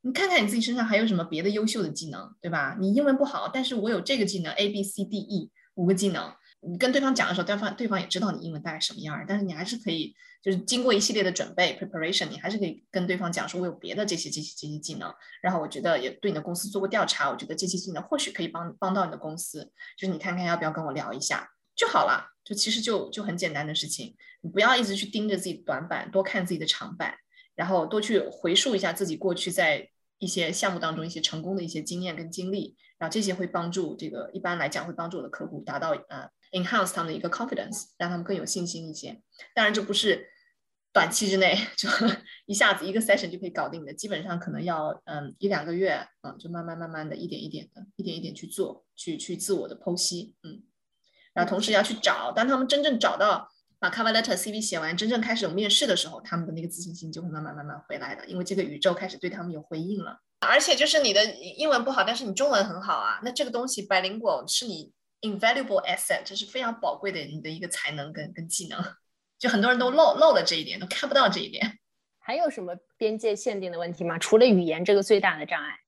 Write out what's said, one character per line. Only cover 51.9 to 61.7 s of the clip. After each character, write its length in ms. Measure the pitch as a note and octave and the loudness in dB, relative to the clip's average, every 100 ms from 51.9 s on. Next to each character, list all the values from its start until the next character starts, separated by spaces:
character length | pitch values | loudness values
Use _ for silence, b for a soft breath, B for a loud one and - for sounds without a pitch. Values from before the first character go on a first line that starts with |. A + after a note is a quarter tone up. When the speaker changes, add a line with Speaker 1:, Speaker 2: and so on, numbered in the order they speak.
Speaker 1:
找， 360 | A3 - - - | 2 2 2 0
当 160 | - A#3+ | 0 2
他 120 | C4+ | 2
们 100 | C4 | 4
真 140 | C#4+ | 4
正 180 | D4 A#3+ | 4 4
找 160 | F#3 - | 2 4
到， 320 | G#3 F#3+ - b b _ | 4 4 -2 b b _
把 120 | F#3 | -2
cover 220 | G3+ A3 | 0 2
letter、 240 | A3+ - F3+ | 2 2 0
C 160 | G#3+ | -2
V 80 | G#3+ | -4
写 180 | G#3+ E3+ | -2 -2
完， 160 | D#3+ | -2
真 140 | F3 G#3+ | 0 2
正 100 | A#3+ | 2
开 160 | A#3 | 2
始 120 | A3+ F#3+ | 0 0
有 40 | |
面 180 | F3 G#3 | 0 2
试 180 | - C#4+ | 4 4
的 100 | F3+ | 2
时 100 | E3 | 0
候， 140 | E3 | -8
他 160 | - E3+ | -6 -4
们 100 | D#3+ | -4
的 60 | |
那 80 | D#3+ | -6
个 80 | E3+ | -6
自 140 | - | -8
信 120 | F3 | -10
心 160 | E3 D#3+ | -10 -10
就 120 | D#3 | -8
会 60 | E3+ | -8
慢 120 | D#3 | -8
慢 140 | D3+ D3 | -8 -10
慢 80 | |
慢 180 | D3 C#3+ - | -12 -12 -10
回 80 | D3 | -10
来 180 | C3 | -8
的， 120 | - - | -10 -8
因 100 | F3+ | -6
为 80 | |
这 100 | F3+ | -2
个 80 | F#3+ | -2
宇 160 | E3 D3 | -2 2
宙 140 | F#3+ | 2
开 160 | E3+ F#3 | 2 -4
始 80 | - | -6
对 140 | F3+ | -8
他 120 | - | -6
们 80 | F3 | -8
有 120 | D#3+ | -8
回 180 | - D#3+ | -8 -8
应 240 | F3 G3+ | -4 -6
了。 140 | E3+ - _ _ | -6 -12 _ _
而 200 | - B3+ | 6 6
且 160 | - B3+ | 6 4
就 100 | D4 | 6
是 140 | D4+ | 6
你 140 | C4 | 6
的 100 | G3+ G#3+ | 6 4
英 360 | - - - D4+ | 0 -12 -2 2